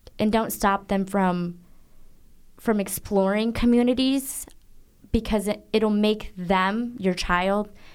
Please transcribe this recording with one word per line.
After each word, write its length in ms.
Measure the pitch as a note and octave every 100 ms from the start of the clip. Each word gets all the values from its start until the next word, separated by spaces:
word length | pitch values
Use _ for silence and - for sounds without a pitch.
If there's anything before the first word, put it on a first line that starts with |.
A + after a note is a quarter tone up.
| - -
and 140 | G#3+
don't 220 | A3 A3
stop 340 | - G#3 G3 G3
them 180 | G3 G3
from, 540 | G3+ F#3 F3+ F3 F3 - - - - - - - - - -
from 200 | - G#3+
exploring 720 | G3 - - G3+ F#3+ G#3 A3+
communities, 920 | A3+ A#3+ A#3+ A#3+ B3+ C4 C4+ C4+ - - - - - - _ -
because 360 | A3+ A3 G#3+ G3
it, 200 | G#3 -
it'll 160 | A3 G#3+
make 440 | G#3 G#3 G#3+ - -
them, 600 | F3+ F#3+ F#3+ G#3+ A#3+ A#3+
your 160 | F#3
child, 560 | F3+ - F3 F#3 G3+ G#3 - -